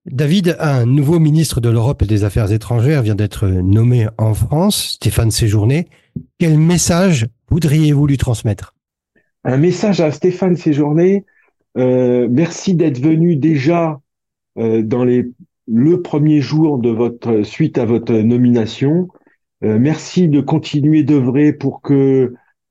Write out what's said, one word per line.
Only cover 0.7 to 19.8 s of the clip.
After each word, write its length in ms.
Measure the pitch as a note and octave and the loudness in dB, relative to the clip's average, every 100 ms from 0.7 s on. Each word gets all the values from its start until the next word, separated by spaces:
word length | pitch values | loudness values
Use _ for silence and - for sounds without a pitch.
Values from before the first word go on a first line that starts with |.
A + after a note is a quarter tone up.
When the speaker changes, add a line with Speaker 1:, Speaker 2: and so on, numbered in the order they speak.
| C3 A#2 | 0 0
Speaker 1:
nouveau 320 | C#3+ C#3 E3+ | 0 2 2
ministre 420 | D#3 D#3 D#3 B2+ | 2 2 0 -2
de 80 | A#2 | 0
l'Europe 340 | A#2 A2+ C#3 | 0 0 -2
et 40 | G2 | -2
des 180 | G#2+ | 0
Affaires 260 | G#2 - G2+ | 0 -2 -2
étrangères 520 | A2 - A#2+ B2+ D3+ | -2 -2 -2 0 0
vient 120 | G#2+ | 0
d'être 320 | G2+ G#2 - G2 | -2 -2 -2 -2
nommé 600 | F#2 F#2 G#2+ A#2+ B2 G#2+ - | 0 2 2 2 2 0 -2
en 160 | A2 | -2
France, 600 | G#2 - D3 G3+ - - | -2 -2 0 0 -2 -6
Stéphane 360 | - - - A2+ | -6 -4 0 0
Séjourné. 560 | - A2+ G#2+ G#2+ D3+ F3 _ _ - - - | 0 0 2 0 0 -4 _ _ -18 -14 -4
Quel 200 | E3 D3+ | 0 2
message 680 | D#3+ F3 - F3 F#3+ C#3+ A2+ _ - | 2 2 0 0 2 0 -2 _ -4
voudriez-vous 560 | E3+ E3 D#3 D3+ C#3+ D3 | -2 0 2 2 2 2
lui 100 | C3+ | 0
transmettre ? 580 | - A2+ G#2+ G2+ - _ _ _ _ _ _ _ | -2 -2 -4 -6 -10 _ _ _ _ _ _ _
Speaker 2:
Un 140 | - C3 | -4 0
message 420 | F3 F3+ G#3+ F3 | 0 0 -2 0
à 100 | D#3 | 0
Stéphane 460 | C3+ F3+ F3+ F#3+ E3+ | 0 -2 0 -2 0
Séjourné. 680 | E3 C#3+ D3 D#3 F3+ G3 - _ _ _ _ - | 0 0 0 2 2 0 -4 _ _ _ _ -2
Euh, 500 | B2+ B2+ B2 B2 B2 | 0 2 2 0 0
merci 440 | B2 E3 - G3 | 0 -2 -4 -2
d'être 260 | E3 E3 B2 | 0 0 0
venu 360 | D3+ D#3+ F3 D3+ | 0 2 2 2
déjà, 640 | D#3 D3 C3+ E3+ E3 D3 _ _ _ _ _ A2+ | 0 0 0 0 -2 -6 _ _ _ _ _ -6
euh, 240 | A2+ A2+ | -2 0
dans 220 | A2 B2 | 0 0
les, 220 | B2 B2 B2 - - _ - | 0 0 -2 -10 -20 _ -4
le 340 | A2+ D3 F3+ | 2 2 2
premier 400 | F3 D3 D3+ D3+ | -2 0 2 2
jour 380 | A#2+ D3+ D#3+ C3+ | 0 0 0 0
de 120 | A#2 | -2
votre, 520 | A2+ A#2+ A#2+ A#2 A2 | 0 -2 -4 -2 -2
suite 340 | G2+ - D#3+ D3 | -2 -2 -2 -2
à 80 | |
votre 300 | A2 A#2 A#2 | 0 -2 0
nomination. 920 | A2+ A2 B2 B2 A#2+ G#2+ - C3+ E3+ F3+ _ _ _ _ - | 0 2 2 2 2 -2 -2 -2 -2 -4 _ _ _ _ -6
Euh, 160 | G#2+ | -2
merci 500 | A2 | 0